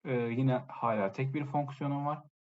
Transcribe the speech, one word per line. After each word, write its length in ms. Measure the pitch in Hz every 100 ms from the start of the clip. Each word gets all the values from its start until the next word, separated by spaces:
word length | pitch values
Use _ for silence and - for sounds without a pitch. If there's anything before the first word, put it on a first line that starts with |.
e, 100 | 151
yine 500 | 123 117 117 131 143 -
hala 440 | - 117 110 98
tek 220 | 113 135
bir 100 | 147
fonksiyonum 640 | 139 147 143 - 143 143 143
var. 160 | 151 - _